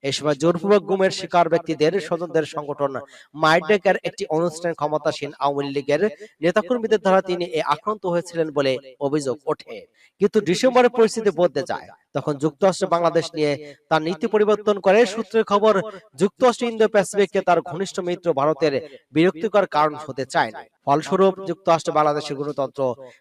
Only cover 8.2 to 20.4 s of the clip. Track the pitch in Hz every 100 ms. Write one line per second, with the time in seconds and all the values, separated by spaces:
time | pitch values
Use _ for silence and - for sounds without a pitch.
8.2 | 170 165 160 147 135 127 135 127 143 151
9.2 | 135 110 - 151 - 110 87 _ _ -
10.2 | 202 220 160 180 254 247 247 240 220 -
11.2 | 214 160 175 143 131 107 - - _ 143
12.2 | 143 143 151 143 190 175 185 170 170 160
13.2 | 156 156 147 143 147 139 - 160 156 185
14.2 | 233 214 208 208 208 202 196 202 240 214
15.2 | 220 226 214 202 214 190 139 190 _ 131
16.2 | 196 - 254 226 240 226 214 220 180 202
17.2 | 196 196 180 170 175 170 190 - 175 180
18.2 | 175 139 147 156 160 135 147 135 _ 139
19.2 | 175 160 202 202 185 147 151 147 151 135
20.2 | 127 165